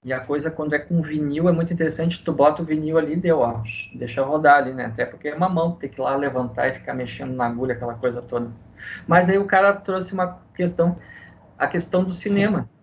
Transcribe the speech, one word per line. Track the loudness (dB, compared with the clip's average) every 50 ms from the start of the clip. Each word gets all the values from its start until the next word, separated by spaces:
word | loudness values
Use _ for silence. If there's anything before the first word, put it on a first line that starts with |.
| _
E | -6 -6
a | -6
coisa, | -4 -4 -4 -2 -2 -4
quando | -4 -4 -4 -2 -2
é | -2
com | -2 0 0 0
vinil, | 0 0 -2 -2 -2 -2 0 2 4 4
é |
muito | 4 4 0 -2 -2
interessante, | -2 -2 -2 -2 -2 -2 -2 -2 -4 -6
tu | -6
bota | 2 6 6 4 6 4
o | -2
vinil | -2 -2 -2 0 2 2
ali | 2 2 2 -2
e |
deu, | -2 2 2 4 4
ó, | 4 0 0 -4 -6 -8 -8 -10 -12 -12 -10
deixa | -10 -10 -8 -2 -2 -2
rodar | 0 0 4 8 8 8
ali, | 8 6 0 -4
né? | -6 -8
Até | -8 -4 -4 -4
porque | -4 -4 -10 -8
é | -8 -2
uma | 0 0 0
mão | 2 0 0 0 -2
que | -4
tem | -8 -10
que | -6 -4
ir | -2
lá | 0 0
levantar | 0 0 -2 -2 -2 -4 -4 -2 -2 -2 -2
e | -2
ficar | -4 -8 -8 -6
mexendo | -6 -6 -8 -10 -10 -8 -8 -4
na | -2 -2
agulha, | -2 -2 -4 -4 -4 -4
aquela | -4 -4 -8 -8
coisa | -2 -4 -2 -4 -4
toda. | -10 -6 -6 -4 -4 -6 -10 -16 -20 -20 -20 -18 -16 -16 -14 -14 0
Mas | 4 6 6 6
aí | 6 2
o | 2 2
cara | 2 4 4 6 4 2
trouxe | 2 -4 -4 -4 -4 -4 -6 -4
uma | -4 -4 -4 -4 -12 -20 _ _
questão, | -4 -4 -2 0 0 0 0 0 -2 -10 -20 -20 -20 -20 -20 -20 -20 -20 -20 _
a | -4 -4
questão | -2 -2 -4 -4 0 0 0 0
do | 0
cinema | -4 -6 -4 0 2 2 2 2 0 -2 -4 -6 _ _